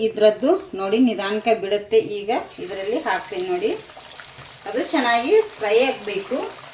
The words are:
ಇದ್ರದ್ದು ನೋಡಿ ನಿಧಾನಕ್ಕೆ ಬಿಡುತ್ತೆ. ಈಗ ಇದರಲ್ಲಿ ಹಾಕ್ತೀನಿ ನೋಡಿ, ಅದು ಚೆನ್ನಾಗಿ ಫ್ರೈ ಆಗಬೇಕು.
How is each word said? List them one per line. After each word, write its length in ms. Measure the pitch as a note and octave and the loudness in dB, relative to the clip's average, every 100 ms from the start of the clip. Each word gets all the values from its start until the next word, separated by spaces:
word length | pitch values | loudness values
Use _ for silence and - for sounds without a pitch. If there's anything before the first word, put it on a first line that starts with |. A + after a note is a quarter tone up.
| A3 | -2
ಇದ್ರದ್ದು 440 | G3+ G#3+ G#3 C4+ F#4+ - F#3+ | 4 4 6 2 0 -2 -6
ನೋಡಿ 180 | G3 A3+ B3 | 0 4 4
ನಿಧಾನಕ್ಕೆ 440 | G3+ G3 G#3+ A#3 A3 | 2 -2 0 0 0
ಬಿಡುತ್ತೆ. 360 | G3 G#3 - A3 - G3+ | 0 -2 2 2 2 -2
ಈಗ 120 | G3+ C#4 - - | -2 -2 -4 -10
ಇದರಲ್ಲಿ 360 | F3+ F#3+ G3 D4+ A3 | -10 -6 -4 -2 -2
ಹಾಕ್ತೀನಿ 380 | F#3 - F#3 F#3 | -2 -4 -6 -2
ನೋಡಿ, 200 | - A3+ G#4+ - - - - - - - - G3+ | 0 0 -2 -8 -18 -18 -16 -16 -16 -18 -14 -6
ಅದು 140 | G#3+ E4+ | -4 -2
ಚೆನ್ನಾಗಿ 400 | D#4 A#3+ A#3 C4 A4 G#4+ - | 0 2 2 4 4 4 -2
ಫ್ರೈ 200 | G#3 A3+ C4 | 2 4 2
ಆಗಬೇಕು. 480 | - G3+ F#3+ - C4+ F#4+ - - | 0 -6 -6 -4 -4 -6 -10 -16